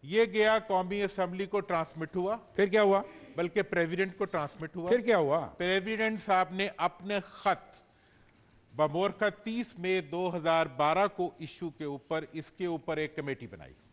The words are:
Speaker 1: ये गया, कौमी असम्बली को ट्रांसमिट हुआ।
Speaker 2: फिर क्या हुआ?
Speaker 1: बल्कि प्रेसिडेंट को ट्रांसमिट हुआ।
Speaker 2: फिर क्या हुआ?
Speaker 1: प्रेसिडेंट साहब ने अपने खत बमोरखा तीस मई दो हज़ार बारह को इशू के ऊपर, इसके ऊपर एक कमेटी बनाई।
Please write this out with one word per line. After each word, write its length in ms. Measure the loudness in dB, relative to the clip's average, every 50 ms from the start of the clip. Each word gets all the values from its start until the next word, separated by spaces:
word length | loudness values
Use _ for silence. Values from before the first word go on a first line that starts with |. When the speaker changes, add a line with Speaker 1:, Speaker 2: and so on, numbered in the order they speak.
| -8
Speaker 1:
ये 220 | 0 2 2 2
गया, 300 | 2 4 2 4 4 4 2
कौमी 420 | 2 2 0 0 0 0 -2 -2
असम्बली 460 | -2 -2 0 -2 -2 -2 -2 -6 -6
को 120 | -2 -2 -4
ट्रांसमिट 560 | -2 0 -2 -2 -2 -4 -6 -10 -10 -6 -4
हुआ। 240 | -4 -2 -2 -4 -4 -8 -8 0
Speaker 2:
फिर 140 | 0 2 4
क्या 120 | 6 6
हुआ? 220 | 6 6 6 4 2 -2 -14 -20 -20 -12 -4
Speaker 1:
बल्कि 240 | -4 -4 0 0 0
प्रेसिडेंट 560 | -2 0 2 0 0 0 2 -2 -2 -2 -2
को 80 | -6 -6
ट्रांसमिट 500 | -4 -2 -4 -4 -4 -6 -10 -12 -10 -8
हुआ। 140 | -8 0 2
Speaker 2:
फिर 120 | 2 2
क्या 160 | 4 4 4
हुआ? 220 | 4 4 4 2 0 0 -4 -8
Speaker 1:
प्रेसिडेंट 640 | -4 -2 0 0 0 0 -2 -2 0 0 -2 -2 -4
साहब 300 | 0 2 4 4 4 2
ने 180 | 0 -4 -4 -4 -2 -2
अपने 400 | -2 -2 -2 -4 -6 -4 -4 -4 -4 -6 -18 -2 0
खत 280 | 0 0 0 -4 -20 -20 -20 _ _ _ _ _ _ _ _ _ _ _ _ _ _ _ _ _ _ 0
बमोरखा 560 | 0 0 2 2 0 0 0 0 0 -2 -2 -2 -4 -10
तीस 300 | -6 -6 -6 -6 -8 -10 -8
मई 200 | -2 0 0 0 -2 -4
दो 160 | -6 -4 -2 -2
हज़ार 380 | -4 -2 0 2 4 4 2 0 0 0
बारह 280 | 2 2 4 4 2
को 260 | 0 0 -2 -4 -4 -4 -10
इशू 280 | -14 -14 -10 -10 -10 -10
के 160 | -8 _ -8
ऊपर, 420 | -8 -8 -8 -6 _ -4 -4 -4 -6 -10
इसके 320 | -12 -12 -12 _ _ -4
ऊपर 320 | -4 -4 -6 -4 -4 -4 -4
एक 160 | -4 -4 -6
कमेटी 320 | -8 -6 -6 -6 -8 -8
बनाई। 280 | -16 -16 -16 -18 -20 -20 _ _ _